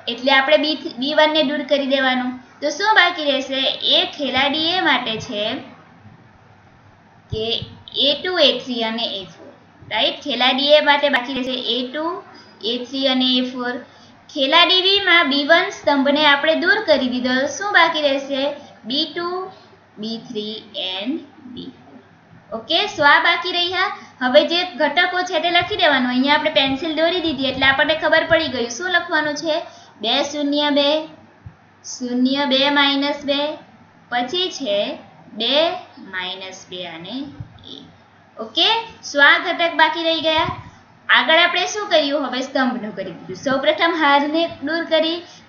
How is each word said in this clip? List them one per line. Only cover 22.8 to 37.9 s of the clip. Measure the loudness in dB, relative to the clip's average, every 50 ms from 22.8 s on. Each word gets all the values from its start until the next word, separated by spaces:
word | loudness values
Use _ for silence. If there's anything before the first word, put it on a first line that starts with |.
| 0
so | -2 -2 2 4
આ | 6 6 6 4
બાકી | 2 0 0 -2 -4
રહ્યા. | -2 -2 -2 -2 -2 -2 -2 -4 -4 -10 -16 -18 -10 -4
હવે | -2 4 4 4 4
જે | 4 0 -2 -2
ઘટકો | -4 -2 -2 -2 0 2 2 0 0 0 -4
છે | -4 -2 -2 -2
તે | 0 2
લખી | 2 2 0 0 -2
દેવાનું. | 2 2 2 4 2 0 0
અહીંયા | 0 0 2 4 2
આપણે | 2 2 2
પેન્સિલ | 2 2 2 2 -2 -4 -4 -4 0
દોરી | 0 0 2 0 0
દીધી | -2 -2 -2 -2 -2
એટલે | -4 -2 0 2
આપણને | 2 4 2 2 2 2
ખબર | 0 2 2 2 2 4
પડી | 4 2 2 2
ગઈ | 0 -2 -4 -4 -4
શું | -4 -6 -4 -2
લખવાનું | -2 -2 0 0 -2 0 0 -2 -4
છે. | -4 -2 -2 -2 -2 -4 -8 -16 -20 -20 -20 -14 -6
બે | -4 -2 0 -2 -2
શૂન્ય | -2 -4 -4 -2 0 0 0 0 2
બે, | 2 2 2 2 0 0 -2 -6 -16 -20 -20 -20 _ _ -20 -20 -20 _ _ _ _ _ -18
શૂન્ય | -16 -12 -10 -6 -4 0 2 2 2 2 0 0
બે | 2 2 2 2 4
માઇનસ | 4 4 2 2 2 0 -2 -2 -4 -4 -4
બે, | -4 -2 -2 -2 -4 -6 -10 -14 -20 -20 -20 -20 _ _ _ _ -6
પછી | -4 -4 -4 -2 -2 -4 -4 -4
છે | -6 -6 -4 -2 0 0 -2 -4 -6 -12 -14 -20 -20 -20 -20 -16 -8
બે | -6 -2 0 2 2 2 0 -2 -6 -12 -16 -20
માઇનસ | -20 -16 -12 -10 -8 -8 -8 -10 -12 -14 -16 -16 -18 -18 -16
બે | -14 -12 -12
અને | -12 -14 -14 -14 -12 -10 -10 -10 -12 -14 -16 -18 -18 -18 -20 -20 -20
એક. | -20 -20 -20 -20